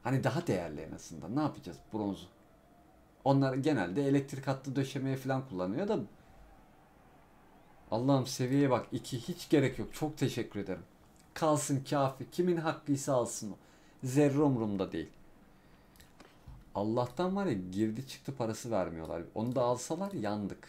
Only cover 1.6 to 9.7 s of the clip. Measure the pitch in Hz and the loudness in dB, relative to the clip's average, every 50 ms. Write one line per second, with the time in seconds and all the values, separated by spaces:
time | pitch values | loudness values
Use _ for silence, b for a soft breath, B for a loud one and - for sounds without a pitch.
1.6 | - 90 80 - - - - 107 107 101 92 - 87 - - - - - - - | -12 -14 -14 -14 -16 -8 -6 -4 -2 -2 -4 -6 -10 -18 -20 -20 -20 -20 -20 -20
2.6 | _ - - - - - - - - _ - _ - 131 139 139 139 135 127 135 | _ -20 -20 -20 -20 -20 -20 -20 -20 _ -20 _ 2 4 6 6 6 4 2 2
3.6 | 131 156 151 120 90 87 92 120 143 139 139 139 135 139 - 131 - - 135 135 | 2 2 2 2 2 0 0 2 2 4 4 4 2 0 -8 -6 -2 -2 -2 -2
4.6 | - 143 127 139 135 - - 139 131 135 135 131 131 131 131 135 131 - - 90 | -4 -4 0 0 0 0 -2 -4 -2 -2 -2 -2 -2 -2 -2 -2 -2 -4 -4 -2
5.6 | 90 92 101 139 196 202 220 185 - - - B B B B B - - - - | -2 0 0 -2 0 0 0 -2 -2 -6 -12 B B B B B -20 -20 -20 -20
6.6 | - - - - - - - - - - - - - - - - - - - - | -20 -20 -20 -20 -20 -20 -20 -20 -20 -20 -20 -20 -20 -20 -20 -20 -20 -20 -20 -20
7.6 | - - - - - - - 113 123 135 143 131 - - - - 131 123 135 143 | -20 -20 -20 -20 -12 -4 -4 -2 2 4 4 4 2 0 -2 -2 0 2 4 4
8.6 | 143 139 127 113 - - - 120 - - - 117 - - 175 - - - - 147 | 4 6 4 2 2 -2 -6 -6 -6 -4 -8 -6 -6 -6 -8 -8 0 4 4 6
9.6 | 135 135 | 6 4